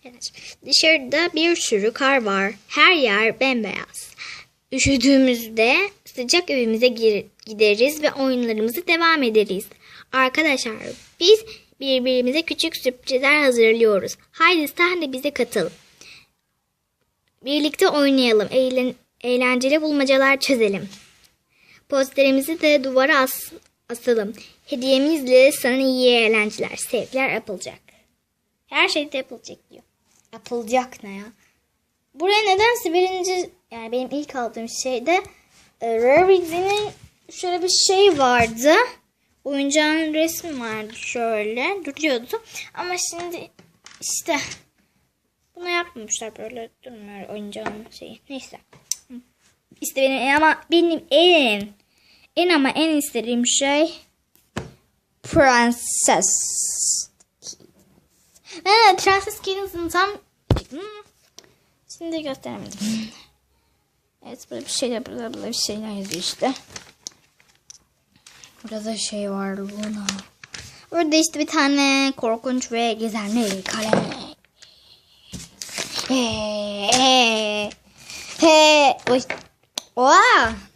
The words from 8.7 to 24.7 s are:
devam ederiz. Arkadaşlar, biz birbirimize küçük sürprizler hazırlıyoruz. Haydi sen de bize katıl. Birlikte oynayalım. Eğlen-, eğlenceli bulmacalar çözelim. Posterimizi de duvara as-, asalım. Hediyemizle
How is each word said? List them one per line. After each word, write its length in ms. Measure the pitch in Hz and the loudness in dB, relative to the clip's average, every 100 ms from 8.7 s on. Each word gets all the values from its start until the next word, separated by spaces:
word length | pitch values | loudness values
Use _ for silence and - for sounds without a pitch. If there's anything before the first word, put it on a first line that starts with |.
| 240 359 | -4 -2
devam 360 | 330 330 320 | 0 2 2
ederiz. 440 | 247 220 208 190 - - - - - | 2 2 2 -4 -8 -20 -20 -20 -6
Arkadaşlar, 640 | 262 262 262 311 262 240 220 - - - _ | 0 0 2 0 0 -4 -10 -14 -16 -20 _
biz 200 | 339 440 - - _ _ | 4 4 4 -20 _ _
birbirimize 640 | 269 262 247 254 247 294 | 0 0 2 2 2 -2
küçük 340 | 330 311 330 - | -4 -4 -4 -2
sürprizler 680 | 254 254 - 262 277 302 | -4 -4 -4 0 2 2
hazırlıyoruz. 760 | 277 240 226 226 226 196 - - _ | 2 4 4 4 4 2 -2 -12 _
Haydi 400 | - 330 349 285 - | 0 2 2 -2 0
sen 260 | 349 359 | 0 0
de 100 | 294 | -4
bize 180 | 262 285 | -4 -6
katıl. 400 | 285 240 226 175 - _ _ - - _ _ _ _ _ _ _ _ _ _ _ _ | -4 -4 -2 -4 -8 _ _ -20 -20 _ _ _ _ _ _ _ _ _ _ _ _
Birlikte 440 | 254 294 294 - 381 | -4 -2 -2 2 2
oynayalım. 600 | 294 277 269 247 220 202 | 4 4 4 4 2 2
Eğlen-, 440 | 262 254 254 254 - _ _ | 0 2 0 -2 -6 _ _
eğlenceli 600 | 240 247 254 254 262 311 | -2 0 2 2 2 2
bulmacalar 580 | 311 294 269 269 269 269 | 0 0 2 4 4 2
çözelim. 480 | - 262 214 196 202 - - _ _ _ _ _ _ _ _ | 2 2 2 0 -8 -16 -20 _ _ _ _ _ _ _ _
Posterimizi 720 | 277 269 - 277 269 269 320 | -2 0 2 4 4 0 0
de 240 | 311 294 | 2 2
duvara 340 | 269 254 269 294 | 2 0 4 2
as-, 340 | 262 - - - _ _ _ | 2 -4 -12 -18 _ _ _
asalım. 440 | - - 151 202 240 - _ | -8 -2 -2 -2 -10 -20 _
Hediyemizle 840 | - | -10